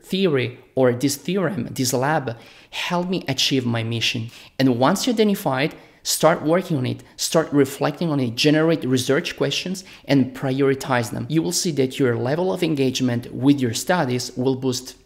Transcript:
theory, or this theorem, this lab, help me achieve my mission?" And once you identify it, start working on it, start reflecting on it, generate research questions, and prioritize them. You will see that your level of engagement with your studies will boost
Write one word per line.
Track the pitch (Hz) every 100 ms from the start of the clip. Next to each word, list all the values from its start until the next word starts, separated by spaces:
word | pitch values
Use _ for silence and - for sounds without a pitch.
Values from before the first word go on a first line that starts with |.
theory, | - 190 190 143 120 - - -
or | 131
this | 120 139 -
theorem, | - 190 170 190 113
this | 117 127
lab, | 127 131 156 127 117 - - -
help | - - 175 180
me | 185 -
achieve | 131 - 135 120
my | 117
mission?" | 113 117 113 117 113 - - _
And | 131 117
once | 131 196 -
you |
identify | 226 214 202 151 131
it, | 156 - - _
start | - - 156 170
working | 139 170 180 151
on | 123
it, | 117 - -
start | - 165 156
reflecting | 143 139 - 143 147 175
on | 143
it, | 123 113
generate | 151 156 160 165
research | 127 127 120 135 175 -
questions, | 139 139 185 185 - - -
and | 139 127
prioritize | - 135 131 139 135 - 127 117
them. | 120 117
You | 156
will | 170
see | 175 185
that | 143 131 -
your | 135 117
level | 120 156 185
of | 185
engagement | 170 147 131 127 127 120 117
with | 123 131 143
your | 127
studies | 107 - 180 139 123 123 -
will | 127 127
boost | 131 127 - -